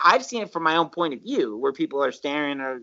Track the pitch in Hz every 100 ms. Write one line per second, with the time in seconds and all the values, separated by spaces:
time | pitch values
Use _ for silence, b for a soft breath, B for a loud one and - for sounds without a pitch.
0 | 170 240 254 240 202 170 160 165 156 -
1 | 170 127 208 269 123 107 135 131 156 139
2 | 131 - 147 147 147 139 135 127